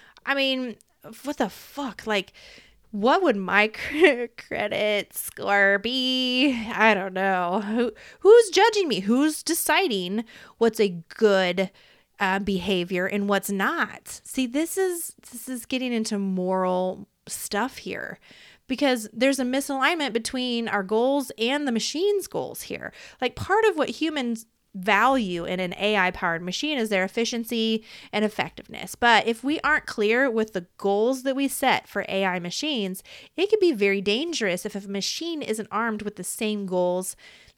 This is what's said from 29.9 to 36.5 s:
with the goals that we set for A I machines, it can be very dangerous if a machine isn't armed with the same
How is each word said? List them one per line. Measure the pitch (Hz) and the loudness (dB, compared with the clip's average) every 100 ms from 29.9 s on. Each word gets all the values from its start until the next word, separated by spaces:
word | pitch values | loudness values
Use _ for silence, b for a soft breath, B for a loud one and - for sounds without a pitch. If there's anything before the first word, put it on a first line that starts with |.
| - 208 233 269 | -2 2 2 2
with | 226 220 | 0 -2
the | 190 175 - | -4 -8 -6
goals | 196 202 226 262 | 0 2 2 0
that | 254 | -2
we | 262 277 | -2 -2
set | - 262 185 - | 0 0 0 -2
for | 208 - | -8 -4
A | 196 190 | -2 -2
I | 180 | -2
machines, | 175 - 302 269 196 185 - B B - | -6 -6 -4 -4 -4 -6 -12 B B -4
it | 392 | 2
can | 440 | 4
be | 359 | 4
very | 233 202 196 | 2 2 2
dangerous | 196 214 339 302 208 180 214 | 0 -2 -2 -2 -2 -2 -4
if | |
a | 202 196 | -10 -8
machine | 196 185 - 330 320 | -6 -6 -6 -6 -6
isn't | 269 220 208 | -6 -6 -4
armed | 202 226 214 | -4 -2 -4
with | 208 208 | -8 -10
the | |
same | 180 - 214 | -10 -4 -4